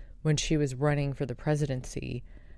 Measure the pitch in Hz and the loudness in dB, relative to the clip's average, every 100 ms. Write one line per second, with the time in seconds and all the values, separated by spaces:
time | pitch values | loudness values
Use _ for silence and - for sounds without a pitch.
0 | - - 156 151 - 156 143 127 147 147 | -16 -2 2 2 4 4 2 2 2 4
1 | 139 131 139 123 151 147 147 127 - - | 0 -2 -4 -2 0 2 2 -2 -4 -6
2 | 127 120 - - - | -4 -6 -8 -16 -18